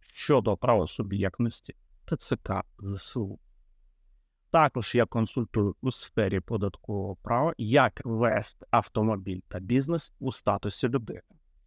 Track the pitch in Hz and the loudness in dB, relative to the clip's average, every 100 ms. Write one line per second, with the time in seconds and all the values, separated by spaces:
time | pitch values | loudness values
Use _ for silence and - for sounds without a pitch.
0 | _ - - 139 107 98 127 110 90 - | _ -10 2 2 4 0 4 4 2 -4
1 | 101 98 95 - 117 - - - _ _ | -4 -2 -2 0 -2 -2 -14 -20 _ _
2 | - 165 - 131 - 95 - - 98 98 | -6 -6 -2 -4 -2 -6 -6 -10 -8 -6
3 | - 123 98 - _ _ _ _ _ _ | -6 -6 -6 -10 _ _ _ _ _ _
4 | _ _ _ _ _ 165 151 127 - 120 | _ _ _ _ _ 4 4 2 0 2
5 | 110 117 110 - 113 113 101 - 127 - | 2 2 0 -2 -2 0 0 0 -4 -4
6 | - - 98 95 - 113 98 - - 101 | -4 0 0 0 -2 -2 -2 -6 -8 -6
7 | 95 95 - 120 156 - 107 139 120 - | -6 -8 -2 0 0 -2 2 4 4 0
8 | 117 113 117 104 - - - 117 - 117 | -4 0 2 2 -4 -14 0 0 2 0
9 | 110 104 95 90 - 92 92 127 135 170 | 2 0 -4 -8 -8 -10 0 0 0 -4
10 | - _ 131 - - 101 104 - 123 127 | -6 _ -6 -2 -2 0 -2 -2 0 0
11 | 110 - _ _ _ _ | -4 -12 _ _ _ _